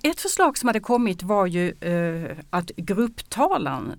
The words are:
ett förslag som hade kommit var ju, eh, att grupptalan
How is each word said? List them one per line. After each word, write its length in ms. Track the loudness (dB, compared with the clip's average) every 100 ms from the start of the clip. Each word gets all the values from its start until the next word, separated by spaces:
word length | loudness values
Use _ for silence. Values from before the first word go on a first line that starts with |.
ett 160 | -2 0
förslag 380 | -4 2 2 4
som 100 | 0
hade 120 | 0
kommit 440 | 2 2 2 -2
var 220 | 0 2 4
ju, 240 | 2 0
eh, 680 | -2 -2 0 0 -2 -6 -10 -4
att 220 | -4 -4 -8
grupptalan 1160 | -2 0 0 -2 -10 0 2 2 -2 -4 -6